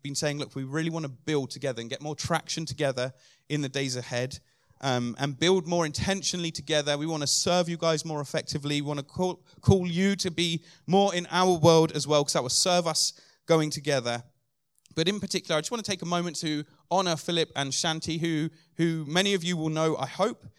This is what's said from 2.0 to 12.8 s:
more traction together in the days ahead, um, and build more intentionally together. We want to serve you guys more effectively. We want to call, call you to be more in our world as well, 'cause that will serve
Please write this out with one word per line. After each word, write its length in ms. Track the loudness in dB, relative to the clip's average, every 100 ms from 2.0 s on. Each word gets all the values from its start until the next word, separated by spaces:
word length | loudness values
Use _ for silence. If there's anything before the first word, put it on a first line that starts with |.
more 140 | -8 -6
traction 500 | -2 -2 -2 -6 -6
together 480 | -2 0 0 -4 -6 _ _ -6
in 140 | -4
the 60 | -2
days 260 | -2 -4 -4
ahead, 440 | -4 -4 -4 -8 -18 _ _ _
um, 340 | -2 0 -2 -4
and 180 | -4 0
build 300 | 2 2 2
more 180 | 0 0
intentionally 640 | -2 -2 -2 -2 -4 -4
together. 480 | -6 -2 0 0 -2
We 80 | -2
want 160 | -2
to 60 | 0
serve 400 | 0 2 2 2
you 80 | 0
guys 280 | 0 0
more 160 | -2 -6
effectively. 600 | -4 -4 -4 -6 -2 -2
We 80 | -2
want 100 | -6
to 60 |
call, 360 | -8 -4 -2 -4 _ 0
call 260 | 4 6 4
you 300 | 2 2 2
to 160 | -2
be 320 | -2 -2 -2 -6 -12 2
more 260 | 4 4
in 140 | 0 -2
our 260 | 2 4 6
world 360 | 8 8 6
as 160 | 0 2
well, 160 | 2
'cause 80 | 4
that 100 | 0
will 80 | 0
serve 380 | 0 2 2